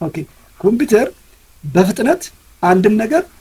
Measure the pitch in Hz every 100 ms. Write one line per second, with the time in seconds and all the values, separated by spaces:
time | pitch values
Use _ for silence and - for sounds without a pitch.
0 | 160 160 147 _ _ _ 185 233 294 220
1 | 262 - _ _ _ _ 147 139 185 220
2 | 254 359 - - _ _ 175 185 202 214
3 | 226 311 381 -